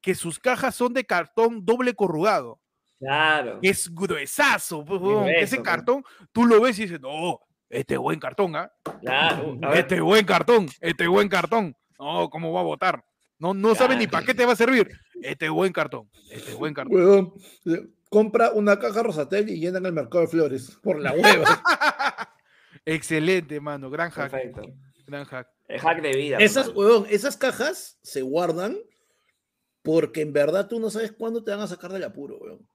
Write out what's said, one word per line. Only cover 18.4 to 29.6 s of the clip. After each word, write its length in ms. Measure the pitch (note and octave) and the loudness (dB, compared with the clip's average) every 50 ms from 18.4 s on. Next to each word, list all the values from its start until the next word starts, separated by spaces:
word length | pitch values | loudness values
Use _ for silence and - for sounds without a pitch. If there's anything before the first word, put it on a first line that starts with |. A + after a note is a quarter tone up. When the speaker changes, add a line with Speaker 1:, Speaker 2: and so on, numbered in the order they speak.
| A3+ - | 2 4
Speaker 3:
una 280 | A3+ G#3+ G#3 G#3 G3+ G#3 | 2 2 4 4 2 2
caja 240 | A#3+ A#3 G3+ A3 A#3 | 0 -4 -2 -2 -2
Rosatel 460 | A#3 E3 D#3 C#3+ - F#3 G#3 G#3+ A3 | -2 -2 -4 -4 -2 -2 -2 -2 -2
y 100 | F#3+ E3 | -4 -4
llena 180 | D#3 F3+ F#3 | -4 -4 -4
en 80 | F#3 F#3 | -4 -4
el 80 | F#3 E3+ | -4 -4
mercado 280 | D#3 B2+ A#2+ - F3 | -4 -6 -2 0 0
de 60 | E3 | 0
flores, 500 | D#3 E3 E3 D#3 C#3 C3+ C3 - - - _ | 2 2 0 0 0 -2 -6 -10 -14 -20 _
por 180 | _ G#3+ E3+ D3+ | _ -4 -2 -2
la 120 | C#3+ C3+ C3+ | -2 -2 0
hueva. 480 | E3 - G#4 - - D#3 - - - - | 4 6 6 6 6 4 4 2 4 2
Speaker 1:
<laughs> 720 | F4 D#4+ - C#4+ D4 - - C#4 C#4 - - A3+ _ _ _ _ _ _ _ _ _ - - _ | 0 2 2 2 0 0 0 -4 -4 -4 -6 -14 _ _ _ _ _ _ _ _ _ -20 -12 _
Excelente, 760 | D#3+ D#3+ D#3 - - D#3+ D#3 D#3 F3 F#3+ F#3 E3 C#3 D3+ D3 | -4 -4 -4 -4 -2 -2 0 2 2 0 0 -2 -6 -10 -10
mano. 300 | C#3+ D3 D3 C#3 C3+ C3 | -8 -8 -10 -10 -10 -10
Gran 200 | C#3+ D#3 E3+ E3+ | -6 -6 -6 -6
hack. 220 | D#3+ D#3+ C#3+ C3+ | -6 -8 -8 -6
Speaker 2:
Perfecto. 300 | C3+ C3 B2+ A#2 - - G#2+ C3 - - - _ _ _ _ | -6 -8 -8 -8 -12 -16 -18 -18 -20 -20 -20 _ _ _ _
Speaker 1:
Gran 200 | - C#3+ C#3+ C#3 | -14 -14 -14 -12
hack. 220 | - C#3 B2+ B2 _ _ _ _ | -12 -14 -14 -14 _ _ _ _
Speaker 2:
El 120 | - - B2+ | -12 -10 -2
hack 220 | C#3 D#3+ E3+ E3+ | 0 0 0 0
de 100 | D#3 C#3+ C3 | -2 -2 -2
vida, 200 | C3+ C#3+ D3 - - | -2 -2 -2 4 4
Speaker 3:
Esas, 260 | G#3+ G#3 G#3 C4+ C4 | 4 4 4 0 -2
Speaker 2:
total. 100 | A#3 - G3+ | -2 -2 2
Speaker 3:
huevón, 260 | G3+ G#3+ A#3 G#3+ G3+ G#3+ | 6 6 6 6 4 2
esas 280 | G#3 G3+ A3+ C#4 - | 0 0 0 -4 -4
cajas 640 | - C4+ B3+ - - A#3+ D#4 F#4+ - - - _ _ | -2 -2 -2 -2 -2 -4 -4 -4 -8 -14 -18 _ _
se 200 | _ - - C#3 | _ -10 -8 -6
guardan 560 | C3 C3 C#3 E3 F3+ E3+ D#3+ E3 F#3 G#3+ F4 G#4 A4+ _ _ _ _ _ _ _ _ _ _ _ _ _ _ _ | -6 -2 -2 0 0 0 -2 -4 -4 -6 -6 -8 -12 _ _ _ _ _ _ _ _ _ _ _ _ _ _ _